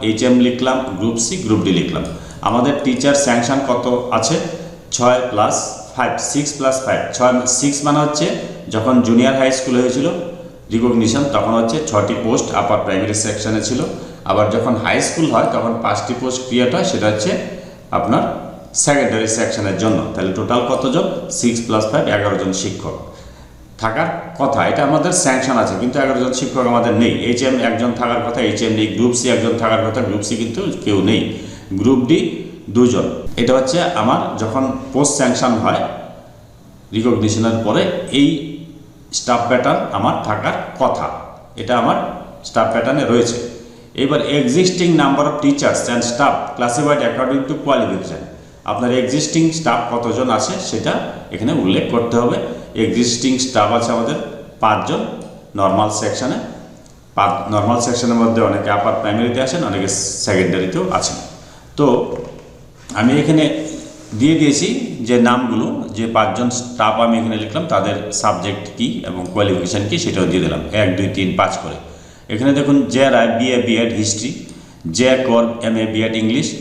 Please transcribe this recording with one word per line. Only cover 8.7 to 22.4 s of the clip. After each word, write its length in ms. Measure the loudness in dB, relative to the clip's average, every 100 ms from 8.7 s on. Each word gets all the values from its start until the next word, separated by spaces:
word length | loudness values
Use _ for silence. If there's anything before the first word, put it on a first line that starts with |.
যখন 200 | -2 2 4 6
জুনিয়র 280 | 6 6 4
হাই 100 | 2 2
স্কুল 180 | 0 2
হয়েছিল 260 | 2 2 0 -2 -8 -10 -16 -18 -4
রিকগনিশন 500 | 0 2 4 2 2 2 0
তখন 180 | 2 2
হচ্ছে 180 | 2 0 0
ছটি 260 | 0 0 0 0
পোস্ট 220 | 0 0 -2
আপার 180 | 0 0 0
প্রাইমারি 300 | -2 0 -2
সেকশনে 380 | -2 -4 -2 -2 -2
ছিল, 120 | -2 -4 -6 -12 -14 -2
আবার 140 | 2 2 2
যখন 180 | 0 0
হাই 140 | 0 0 0
স্কুল 200 | 0 2
হয় 140 | 2 2 0
তখন 160 | -2 -2
পাঁচটি 300 | -2 -2 -4 -4
পোস্ট 180 | -4 -4 -2
ক্রিয়েট 240 | 2 2 2
হয়, 120 | 0
সেটা 140 | 0 0
হচ্ছে 200 | 0 0 -2 -4 -12 -16 -20 -6 -4
আপনার 260 | 0 0 0 -4 -10 -16 -10 -2 2
সেকেন্ডারি 440 | 2 2 0 0 0
সেকশনের 400 | -2 -2 -2 0
জন্য। 160 | 0 0 -2
তাহলে 180 | -4 -2 -2
টোটাল 220 | 0 0 0
কতজন? 340 | 0 0 0 0 -4 -6 -2
সিক্স 200 | 0 0 0
প্লাস 160 | 0 0
ফাইভ, 120 | 0 0 0
এগারো 200 | 0 0